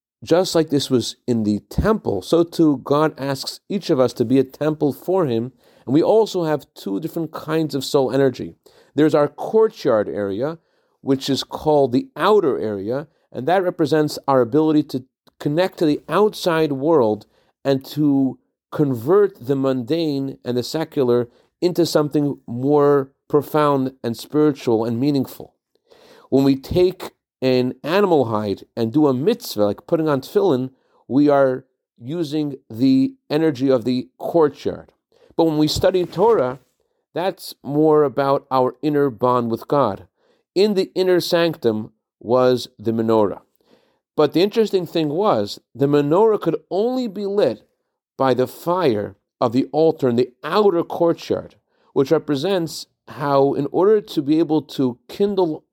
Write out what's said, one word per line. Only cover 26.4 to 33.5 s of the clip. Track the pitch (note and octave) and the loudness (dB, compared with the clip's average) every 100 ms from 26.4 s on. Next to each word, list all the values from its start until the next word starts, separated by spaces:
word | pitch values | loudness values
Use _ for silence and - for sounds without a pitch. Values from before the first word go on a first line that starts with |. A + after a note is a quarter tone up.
we | C#3 C3+ | 4 2
take | - - F3+ F3+ - - _ _ | -2 0 0 0 -12 -18 _ _
an | C3 B2+ B2+ - | 0 2 0 -4
animal | C#3 F3+ G3+ D#3+ A#2 | -2 0 4 2 2
hide | G#2+ G#2+ F#2+ - - | -2 -2 -4 -8 -4
and | A2+ | -2
do | C3+ D3+ | 2 2
a | |
mitzvah, | B2 E3 A#3+ - G#2 G#2 | 2 0 -2 -4 -2 0
like | G2+ - | -2 -4
putting | E3 D#3 | -2 0
on | C#3 | -2
tefillin, | - G#3 G3 B2+ C3 - _ _ - | -2 -2 0 0 -4 -12 _ _ -4
we | B2+ D3 | 2 4
are | C#3 C3+ B2+ - _ _ _ | 4 2 0 -8 _ _ _
using | A#2+ E3+ D#3 D3+ D3 C3+ - | -10 -6 -4 -4 -6 -8 -12
the | A2 C3+ C3 C3+ - - | -2 2 2 0 -4 -6
energy | D3 D#3+ | 0 0